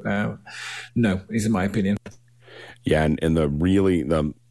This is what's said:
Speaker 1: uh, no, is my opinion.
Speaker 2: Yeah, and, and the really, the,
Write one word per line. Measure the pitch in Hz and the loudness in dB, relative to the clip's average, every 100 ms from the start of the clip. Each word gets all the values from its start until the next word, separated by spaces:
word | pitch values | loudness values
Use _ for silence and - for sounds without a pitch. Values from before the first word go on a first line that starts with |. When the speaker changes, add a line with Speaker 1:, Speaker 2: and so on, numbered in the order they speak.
Speaker 1:
uh, | 104 101 110 - - - - - - | -4 -2 -4 -6 -14 -16 -14 -14 -6
no, | 120 110 92 - | 0 0 0 -4
is | 113 107 | -4 0
my | 104 | 0
opinion. | 95 110 98 101 - - _ _ - - - - | 0 0 0 -2 -6 -20 _ _ -20 -20 -20 -10
Speaker 2:
Yeah, | - 78 | 0 2
and, | 78 78 | 2 2
and | 80 80 | 2 2
the | 76 | 2
really, | 73 87 98 95 87 | 2 2 4 4 2
the, | 67 80 76 - _ | 2 0 0 -6 _